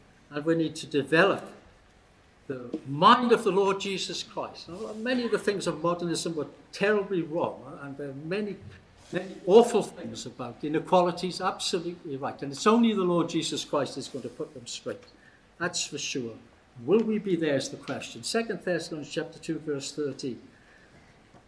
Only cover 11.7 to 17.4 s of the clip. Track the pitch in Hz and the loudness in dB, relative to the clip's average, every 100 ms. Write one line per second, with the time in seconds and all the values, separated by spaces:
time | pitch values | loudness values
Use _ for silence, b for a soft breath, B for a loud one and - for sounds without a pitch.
11.7 | 185 170 175 165 135 135 - 139 139 214 | -2 -4 -8 -8 -6 -6 -6 -8 0 4
12.7 | 226 233 202 180 175 170 165 147 143 - | 6 6 4 2 2 2 -2 -2 -4 -2
13.7 | 147 131 - - 135 120 - 151 131 117 | 0 0 -4 -8 -8 -10 -10 -12 -12 -12
14.7 | - 131 - - - b b b - 170 | -10 -8 -10 -12 -20 b b b -6 -4
15.7 | 175 - 143 - 143 117 110 - - _ | -4 -6 -6 -6 -4 -6 -10 -20 -20 _
16.7 | 123 120 208 220 214 196 170 | -8 2 4 4 -2 0 0